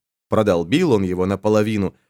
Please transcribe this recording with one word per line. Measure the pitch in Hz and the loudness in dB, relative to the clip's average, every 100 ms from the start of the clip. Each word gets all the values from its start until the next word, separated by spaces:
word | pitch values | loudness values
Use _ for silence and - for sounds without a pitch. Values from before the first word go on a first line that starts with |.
| _ _ - | _ _ -4
Продолбил | 98 104 87 82 143 180 | 0 2 0 0 0 2
он | 107 | 0
его | 95 90 92 | 0 -2 -2
наполовину, | 98 107 107 104 107 95 - | -2 0 0 0 -2 -4 -8